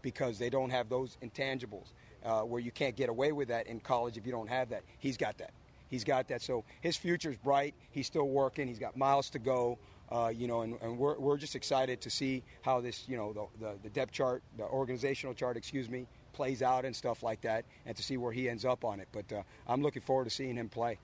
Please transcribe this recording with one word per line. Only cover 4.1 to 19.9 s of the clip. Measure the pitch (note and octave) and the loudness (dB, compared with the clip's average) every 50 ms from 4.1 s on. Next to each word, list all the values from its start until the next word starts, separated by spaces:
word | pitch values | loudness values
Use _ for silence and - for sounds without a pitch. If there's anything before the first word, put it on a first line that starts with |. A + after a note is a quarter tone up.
| G#2+ | -4
if | A2+ G2+ | -6 -6
you | B2+ | -4
don't | B2 A#2 A2 A2 | -4 -4 -4 -2
have | B2 B2+ B2+ A2+ | 0 -2 0 -2
that. | A#2 G2 - - - - | -4 -8 -8 -12 -16 -4
He's | - C#3 B2 | -4 -4 -2
got | - C3 G#2+ G#2+ | 0 -2 -4 -2
that. | - - - - - - - - - - | -6 -12 -14 -14 -20 -20 -20 -20 -20 -10
He's | - C3+ B2 G#2+ | -6 -6 -2 0
got | C#3 C#3 C3 C3 - | 2 2 2 2 0
that. | C3 A#2+ | -4 -4
So | - - B2+ A#2 - - - - | -2 -2 -2 -2 -2 -6 -16 -2
his | - E3+ E3 | -2 0 0
future's | - - E3+ F3 E3+ - D#3+ C3 | 0 2 0 0 2 0 -4 -4
bright. | G#2 A#2 C#3 C#3 C#3 C#3+ D3 - - - - | -2 2 4 4 4 4 0 -6 -10 -20 -6
He's | - C#3+ B2+ | -4 -4 -4
still | - - D#3+ C#3+ | 0 2 2 2
working. | C3+ C3 C#3 C3+ C3 - D#3 C#3 | 4 4 4 4 4 2 0 -2
He's | B2 A#2+ A2 | -2 -4 -6
got | C3 A2 - | -6 -6 0
miles | B2+ C3+ C#3 C#3 C#3 C3+ - | 4 6 6 6 6 4 0
to | - C3+ | -6 -2
go. | A2 C3+ B2+ B2 A#2+ A#2+ A#2+ - - - - - - - | 0 2 2 4 4 2 0 -2 -10 -20 -20 -20 -10 -2
Uh, | A#2 A#2 A#2 | 0 2 2
you | A2+ A2+ A2+ B2 | 2 0 0 -2
know, | A#2+ A#2+ A#2 | 0 0 0
and, | A2+ A2+ A#2 A#2 | 0 -2 -6 -6
and | A2+ A#2 A#2+ | -6 -6 0
we're, | A#2+ C3+ D3 D3 | 2 2 2 2
we're | - C3+ C#3+ C#3+ | 2 2 2 2
just | D3 D3+ D3+ - | 2 0 -6 -6
excited | C#3 - - C#3+ C3 C3 C3 B2+ - | -6 -2 2 4 4 4 2 0 -4
to | - A#2+ | -4 -4
see | - - C#3 C3 C3 B2+ - - - - | -2 0 0 0 0 -2 -4 -10 -20 -4
how | - B2 C3 B2 | 2 2 4 4
this, | A#2+ B2 A2+ - - | 2 -2 -6 -6 -6
you | B2 C3 | -4 -4
know, | A#2 G#2 G#2 G#2+ | -2 -2 -4 -4
the, | G#2 G#2 - - A2 A2 | -6 -8 -8 -8 -8 -8
the, | G#2+ G2+ G2 G2+ | -8 -8 -8 -12
the | A2 | -4
depth | G#2 C#3 E3 - | -2 -2 -2 0
chart, | - - C#3 B2+ B2 - - - - | 0 0 2 2 2 -2 -6 -12 -8
the | A2 G#2 | -6 -4
organizational | - C3 C3+ C3+ A#2+ B2+ A#2+ C3 C3+ C#3 - - C3 A#2+ | -2 0 0 0 0 -2 0 0 0 0 -2 -4 -8 -4
chart, | - C3+ B2 A#2+ | -2 -2 -2 -2
excuse | A#2 - - - C3+ B2+ A2+ | -4 -6 -4 -4 -4 -4 -4
me, | B2 B2+ B2+ - - - - - - | -6 -8 -8 -10 -16 -20 -20 -16 -6
plays | - C#3 C3 C3+ A2 | -2 -2 -2 0 2
out | B2+ B2+ B2+ B2+ B2+ | 4 4 4 4 2
and | C3+ A#2 | -2 -4
stuff | - - B2 A2+ - - | -2 -2 -2 -2 0 -2
like | A2+ A2 - | -4 -2 0
that, | - A2+ A2 A2+ A#2 - - - - | 0 2 2 2 0 -4 -18 -14 -10
and | A#2+ A2 | -8 -6
to | - - | -6 -4
see | - C3+ | -2 -2
where | B2+ A#2+ A#2+ | 0 0 0
he | A2+ B2 C3 | 0 0 0
ends | B2 A#2 G#2+ A#2+ | 0 -2 0 2
up | B2+ B2+ - - | 0 0 2 0
on | A2+ G2+ G2 | -2 -2 -4
it. | F#2+ - | -10 -8
But, | - G#2+ G2 - | -8 -10 -8 -6
uh, | G#2 G2+ F#2+ - - - - | -6 -6 -6 -8 -16 -14 -2
I'm | - A#2+ C3+ | 0 2 2
looking | D3 D3 | 2 2